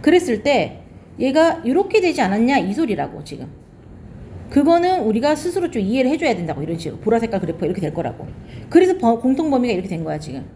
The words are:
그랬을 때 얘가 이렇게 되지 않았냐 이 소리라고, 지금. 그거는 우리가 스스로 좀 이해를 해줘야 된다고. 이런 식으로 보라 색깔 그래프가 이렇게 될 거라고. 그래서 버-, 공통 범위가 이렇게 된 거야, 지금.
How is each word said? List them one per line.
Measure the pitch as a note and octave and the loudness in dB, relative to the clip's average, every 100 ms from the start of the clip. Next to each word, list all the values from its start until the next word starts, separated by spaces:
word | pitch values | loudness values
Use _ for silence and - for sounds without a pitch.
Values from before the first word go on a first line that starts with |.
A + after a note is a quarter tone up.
그랬을 | C#4+ F4 E4+ G#3+ | 6 4 2 -2
때 | C#4+ - - - - - - - | 2 2 0 -6 -18 -20 -20 -4
얘가 | B3+ C#4+ E4 - | 0 4 4 2
이렇게 | A#3 D#4 G4 A4 | 0 0 2 2
되지 | F4+ D4 | 2 2
않았냐 | G3 G3+ A#3 C#4 | 0 2 2 2
이 | F3+ | 0
소리라고, | G#3+ D#4 F#3 C#3 E3 | -2 -2 -2 -4 -8
지금. | D3 C#3 - - - - - - - - - - - | -14 -14 -14 -16 -20 -20 -20 -20 -20 -18 -16 -16 -2
그거는 | - D4 E4+ F4+ F#4 | 2 4 4 4 2
우리가 | A3 A3 C#4 D4+ | 0 0 2 0
스스로 | F4 F4+ F4 | -2 -2 -2
좀 | A#3 | -2
이해를 | F#3+ B3 B3+ | -2 2 2
해줘야 | D#4 E4 | 2 0
된다고. | G#3+ E3 C#3 | 0 -2 -6
이런 | D#3 E3 | -6 -6
식으로 | D#3 - | -6 -6
보라 | G#3+ A3+ | 0 0
색깔 | A3+ G3 | 0 -4
그래프가 | E3+ E3 D#3 | -4 -4 -4
이렇게 | F#3+ | -2
될 | D#3 | -4
거라고. | D#3 C3+ - - - - - - | -4 -6 -8 -14 -14 -16 -16 2
그래서 | E4 F#4 F#4+ | 4 4 4
버-, | A3+ A#3 | 2 2
공통 | B3+ C4+ D#4 | 2 0 2
범위가 | C4+ B3 | 0 0
이렇게 | F#3 F#3+ | -2 -2
된 | E3 | -6
거야, | D#3 D3+ | -6 -6
지금. | D3+ C3+ F3 | -8 -12 -12